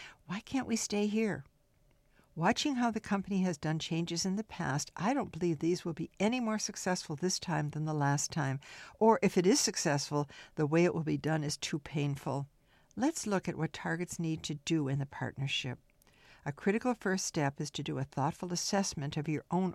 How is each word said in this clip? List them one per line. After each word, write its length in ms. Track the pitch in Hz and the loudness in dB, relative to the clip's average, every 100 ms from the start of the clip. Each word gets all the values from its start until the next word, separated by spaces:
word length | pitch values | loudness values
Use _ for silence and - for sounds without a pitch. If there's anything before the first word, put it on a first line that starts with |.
| - - - | -18 -20 -8
Why 140 | 190 | -8
can't 280 | - 262 247 | -4 -4 0
we 80 | 226 | -2
stay 300 | - 208 208 | 0 0 2
here?" 380 | 214 220 160 - _ _ _ _ _ _ _ _ | 2 2 0 -6 _ _ _ _ _ _ _ _
"Watching 420 | - 170 240 302 254 | 0 2 2 0 2
how 160 | 240 | 0
the 80 | 220 | 0
company 420 | - 202 190 196 | -2 -2 0 0
has 160 | 185 175 | 2 0
done 220 | 156 160 | -2 -2
changes 440 | - 165 170 170 | 0 0 0 -2
in 120 | 190 190 | -2 -2
the 80 | |
past, 480 | 220 - 156 139 - - | -4 -4 -2 -2 -4 -2
I 180 | 185 | 0
don't 180 | 277 175 | 0 -2
believe 260 | 160 175 156 | -2 0 2
these 260 | 160 175 | 2 0
will 100 | 175 | -2
be 180 | 156 165 - | -6 -8 0
any 200 | 202 254 | 0 2
more 200 | 226 214 | 0 -2
successful 560 | - - - 180 - 151 | -4 -4 -2 -2 -2 -2
this 240 | 185 185 | 0 -2
time 320 | - 151 147 | -2 -2 -2
than 140 | 151 156 | -2 -2
the 100 | 151 | 2
last 360 | 143 143 - | 4 2 0
time. 280 | - 135 135 - - - - | -2 -2 -2 -6 -16 -18 2
Or 180 | 220 220 | 6 6
if 140 | 202 - | 6 4
it 100 | 180 | 6
is 120 | 277 | 6
successful, 680 | 247 - 170 143 - 147 143 - - | 4 0 2 2 2 0 -2 -6 -14
the 140 | - 151 | -2 2
way 180 | 160 175 | 6 6
it 80 | |
will 100 | - | 4
be 140 | 156 147 | 0 0
done 260 | 147 160 | 2 0
is 140 | 147 - | 0 -4
too 220 | - 160 | -4 -4
painful." 680 | - 156 143 139 - 135 139 _ _ _ _ - | -4 -2 0 0 -2 -2 -4 _ _ _ _ -2
Let's 300 | 262 339 220 | 0 0 0
look 220 | 196 180 | 0 0
at 100 | - | -2
what 160 | 160 | -4
targets 460 | - 175 165 175 - | -4 -4 -2 -4 -4
need 240 | 165 160 | -2 -2
to 120 | - 156 | -4 -6
do 320 | - 165 139 | 0 0 2
in 120 | 139 | 0
the 80 | 139 | -2
partnership. 720 | - 120 - 135 - 131 - _ _ - _ - - - | -4 -6 -4 -2 -2 -4 -8 _ _ -20 _ -20 -10 -10
A 60 | |
critical 420 | 143 - 214 254 | -2 0 2 0
first 320 | 240 202 190 - | 0 0 0 0
step 340 | 170 143 - | 0 0 0
is 120 | 151 | -6
to 120 | 151 | -4
do 140 | 147 147 | -4 -4
a 80 | 135 | -4
thoughtful 480 | - 139 - 180 | 0 -2 -2 -6
assessment 640 | 175 - 202 196 - 143 160 | -4 0 0 0 -2 -6 -4
of 100 | 147 | -2
your 160 | 151 - | -4 0
own 240 | 180 185 | 0 0